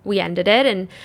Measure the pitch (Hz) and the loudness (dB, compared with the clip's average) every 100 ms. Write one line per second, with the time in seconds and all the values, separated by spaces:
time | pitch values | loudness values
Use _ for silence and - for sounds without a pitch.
0 | 202 196 170 175 190 233 269 190 185 - | -4 -2 -2 0 2 2 2 -2 -6 -14